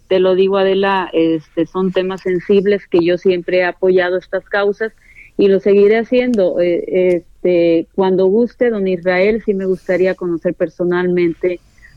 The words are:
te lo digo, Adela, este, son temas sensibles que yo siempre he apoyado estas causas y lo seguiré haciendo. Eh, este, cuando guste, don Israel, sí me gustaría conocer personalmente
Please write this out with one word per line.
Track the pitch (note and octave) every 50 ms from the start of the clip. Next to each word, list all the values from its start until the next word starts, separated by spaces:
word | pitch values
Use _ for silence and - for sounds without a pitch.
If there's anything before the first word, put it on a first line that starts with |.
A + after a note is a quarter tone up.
| _ _
te | F#3+ F#3+
lo | F#3 F#3 F#3
digo, | F3+ F#3+ F#3+ G3 G3
Adela, | F#3+ G3 F#3+ F#3+ G3 G3 G3 F#3+ F3+ -
este, | - E3 E3 E3 D#3+ D#3+ D3+ _ _ E3+ E3
son | E3 - F#3 F#3+ F#3+
temas | F3+ F#3+ F#3 F#3 F#3+ F3+
sensibles | - F#3+ F#3 F3 - - G#3 G3 F#3 G3+ G3+ G3 - _
que | - F3 E3+
yo | F3 F3+ F3
siempre | - G3 F#3 F3 F3 - F#3 F#3
he | F#3
apoyado | F3 E3+ - - F#3+ F#3 F#3 F3+ F3+ F#3 F#3
estas | - _ - F#3+ -
causas | - - G3+ G3+ G3+ G3+ - A3 A3 - _ _ _ - - - - _ -
y | G3+ G3
lo | G3 F#3
seguiré | - G#3 G3 G3+ G3+ G3+ A3 A3+
haciendo. | A3+ - B3+ B3 B3 B3 B3 G#3 F#3 F3 - -
Eh, | F3 F3 E3+ E3 - - - F#3 F#3 F#3 F3+ E3+
este, | E3+ _ - _ - F3+ F3+ E3+ E3+ E3+ E3 E3 - - _
cuando | - F#3+ F#3+ F#3 F3+ F#3+
guste, | F#3+ F#3+ A3 A#3+ A3+ - _ B3 A#3+
don | A3+ G#3 G3 F#3+
Israel, | F#3 E3+ E3 F#3 F3+ F3+ F#3+ G#3 A3 A#3 -
sí | - G3+
me | F#3+ F#3+
gustaría | F#3 F#3 F3+ - - F#3 F3 F#3 F#3+ F#3
conocer | - F#3 F3+ E3+ D#3+ - F3+ E3+
personalmente | - F3+ D#3+ - _ F3 F3+ F3+ F3 F3+ F3+ F3 F3+ F3 E3+ D#3+ - - F#3 F3+ F3 _ _ _ - - - -